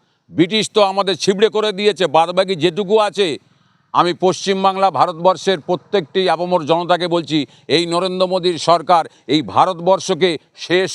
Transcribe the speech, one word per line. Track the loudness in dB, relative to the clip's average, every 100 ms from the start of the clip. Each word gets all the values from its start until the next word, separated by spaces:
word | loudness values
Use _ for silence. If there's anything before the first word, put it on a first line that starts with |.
| _ _ _
ব্রিটিশ | -2 0 0 0
তো | 2
আমাদের | 2 2 -2 -2
ছিবড়ে | -2 2 2
করে | 2 -2
দিয়েছে, | 0 -2 0 0
বাদবাকি | 2 2 0 -2 0
যেটুকু | -2 -2 0 2
আছে | 2 0 -2 -2 _ _ _ _ _
আমি | 0 0
পশ্চিমবাংলা, | 2 0 0 -2 0 0 2 0
ভারতবর্ষের | 2 -2 0 0 0 -2 -2
প্রত্যেকটি | -2 -6 _ -4 -2 -2 0
আপামর | 0 0 -2 0
জনতাকে | -2 2 -2 0
বলছি, | -4 -2 -4 -4 _ -2
এই | -2 0
নরেন্দ্র | -2 -2 -4 -4
মোদীর | -2 -2 -2
সরকার | 0 0 4 2 0 _ -2
এই | -2
ভারতবর্ষকে | 0 0 0 0 0 0 0 0 0 -2 _ -18
শেষ | -2 0 0